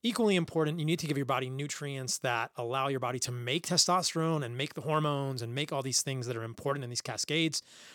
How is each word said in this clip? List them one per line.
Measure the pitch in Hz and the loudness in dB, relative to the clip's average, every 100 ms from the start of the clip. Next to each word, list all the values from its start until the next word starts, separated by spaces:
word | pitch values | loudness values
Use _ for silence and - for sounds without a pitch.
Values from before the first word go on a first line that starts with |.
Equally | 233 226 220 190 | 0 4 4 6
important, | 160 165 151 165 | 4 2 2 2
you | 151 | 0
need | 170 | 0
to | 160 | 0
give | 143 | -2
your | 127 | 0
body | 131 131 | 0 0
nutrients | 131 143 - 147 135 127 - | -4 -6 -6 -6 -6 -4 -2
that | 135 120 123 - | 0 0 0 -4
allow | 120 131 135 | -2 0 0
your | 135 | 0
body | 123 127 | -2 -2
to | - | -4
make | 123 120 151 - | -4 -2 -2 2
testosterone | 175 - 180 160 165 160 160 | 2 4 4 2 0 2 2
and | 127 120 | 0 -2
make | 147 | -4
the | - | -4
hormones | 160 156 151 143 135 131 | 0 2 2 2 0 -2
and | 117 | -4
make | 123 151 | -4 -2
all | 147 | -2
these | 131 123 | 0 0
things | - 131 120 | 0 -2 -2
that | 117 | -4
are | |
important | 113 117 143 143 123 | -6 -4 -2 -2 -2
in | |
these | 120 | -6
cascades. | - 110 - 151 160 147 - - - | -6 -6 0 2 2 0 -8 -20 -20